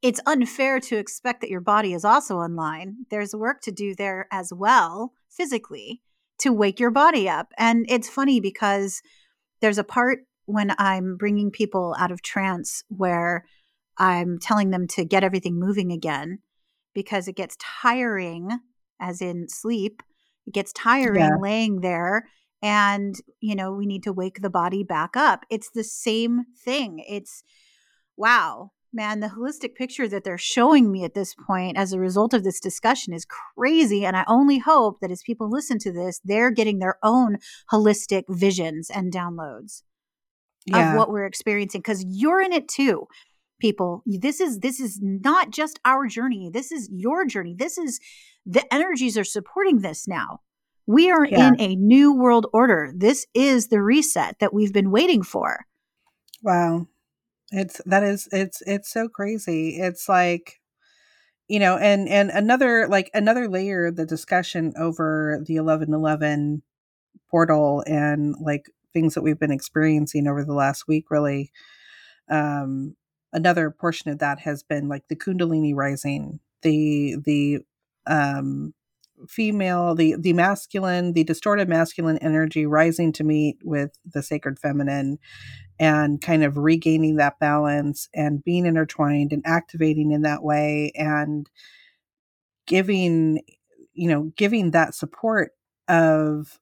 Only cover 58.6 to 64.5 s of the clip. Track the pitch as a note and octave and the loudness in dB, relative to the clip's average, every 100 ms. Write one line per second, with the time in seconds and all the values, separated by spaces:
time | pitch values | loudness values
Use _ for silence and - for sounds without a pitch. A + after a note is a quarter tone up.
58.6 | - G3+ - A#3 A3+ - G3+ A3 - D#3+ | -6 -6 -4 -6 -6 -6 -6 -6 -4 -2
59.6 | D#3+ E3 F#3 F3+ - F#3 F3+ E3+ - - | -2 -2 -4 -4 0 2 2 0 -6 -20
60.6 | _ _ _ _ _ _ _ _ _ G#3 | _ _ _ _ _ _ _ _ _ 2
61.6 | F#3+ F#3 G#3 G3+ F3+ G3+ G3+ G3+ G#3+ B3+ | 2 4 4 2 2 2 2 2 2 4
62.6 | C4 A#3 G#3+ G3 F#3+ G#3+ G#3 B3 A#3 F#3 | 4 4 4 2 2 0 2 2 0 -2
63.6 | F#3+ F#3 E3+ E3+ D#3+ D#3+ - F3+ F3 | -2 0 -2 -2 -4 -6 0 -2 0